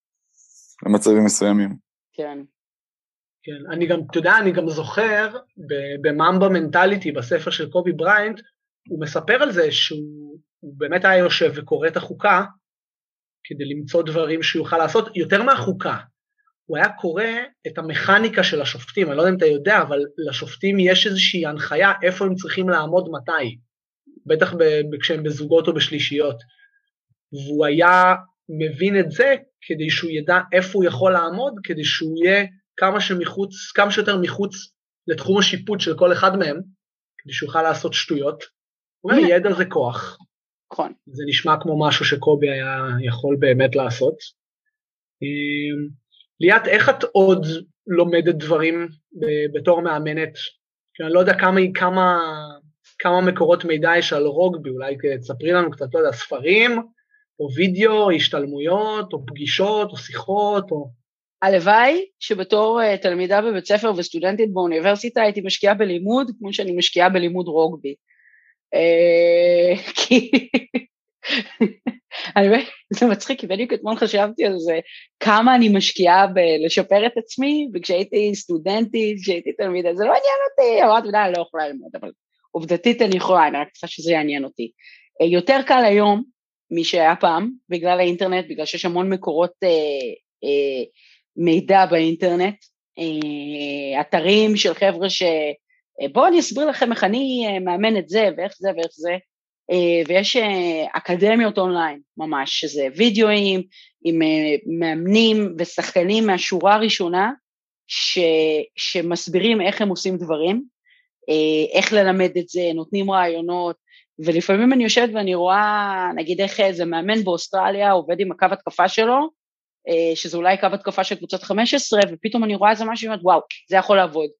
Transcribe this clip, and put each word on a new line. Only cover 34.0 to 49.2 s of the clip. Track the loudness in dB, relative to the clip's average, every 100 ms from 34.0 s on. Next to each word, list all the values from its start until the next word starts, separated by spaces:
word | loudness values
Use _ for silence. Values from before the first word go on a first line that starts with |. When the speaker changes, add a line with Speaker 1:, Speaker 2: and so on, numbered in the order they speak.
| 0 0
Speaker 3:
מחוץ | -2 -4 -6 -8 -18 _ _ _ -6
לתחום | -4 0 2
השיפוט | 2 0 -4 -4
של | -4 2
כל | 2
אחד | 4 2 2
מהם, | -2 -4 -10 _ _ _ _ _
כדי | -14
שהוא | -10 -4
יוכל | -2
לעשות | 0 -2 -4
שטויות. | -4 -4 -4 -4 -6 -12 _ _ _ _ _
הוא | 0
אומר, | 4
Speaker 2:
Mm. | 6
Speaker 3:
"ידע | 4 2
זה | 0 -2
כוח." | -2 -2 -4 -10 -16 _ _ _ _ -12
Speaker 2:
נכון. | -8 -8 -10 _
Speaker 3:
זה | -12 -4
נשמע | -2 0 0
כמו | 0 0 2
משהו | 0 0
שקובי | 0 2 2 2
היה | -2 -4 -6 -4 -4
יכול | -4 -4 -2 2
באמת | 4 4 4 2
לעשות. | -2 0 -2 -2 -8 _ _ _ _ _ _ _ _ -12
אמ, | -8 -6 -4 -4 -4 -6 -8 -12 _ _ _ -2
ליאת, | 2 2 2
איך | 2 2
את | 0
עוד | 0 4 4 4 0 -6 -10 _ -2
לומדת | 0 2 2 0 -2
דברים | 0 0 0 -2 -6 -12 _
ב-, | -8